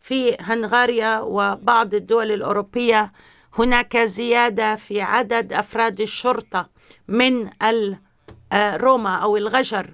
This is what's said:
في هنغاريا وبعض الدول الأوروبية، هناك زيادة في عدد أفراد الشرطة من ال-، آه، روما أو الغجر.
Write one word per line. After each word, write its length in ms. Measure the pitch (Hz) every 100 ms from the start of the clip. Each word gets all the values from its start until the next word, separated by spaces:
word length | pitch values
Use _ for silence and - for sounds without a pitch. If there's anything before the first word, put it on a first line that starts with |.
في 360 | - 262 247 -
هنغاريا 800 | 175 226 214 240 247 240 220 220
وبعض 720 | - 196 202 202 214 233 220
الدول 380 | 208 185 226 220
الأوروبية، 800 | 208 - 208 202 247 240 220 208 - - _ _
هناك 440 | - 240 240 - 240
زيادة 800 | 226 185 240 233 240 202 214 214
في 260 | - 202
عدد 520 | 190 220 220 233 196
أفراد 480 | 175 208 214 226 190
الشرطة 680 | 208 - 247 240 220 185 170 _ _ - -
من 560 | 220 254 247 208 -
ال-، 340 | 214 226 202 190 _ _ - - _
آه، 260 | 196 208 160
روما 380 | 254 254 208 185
أو 220 | 208 208
الغجر. 560 | 208 247 262 208 -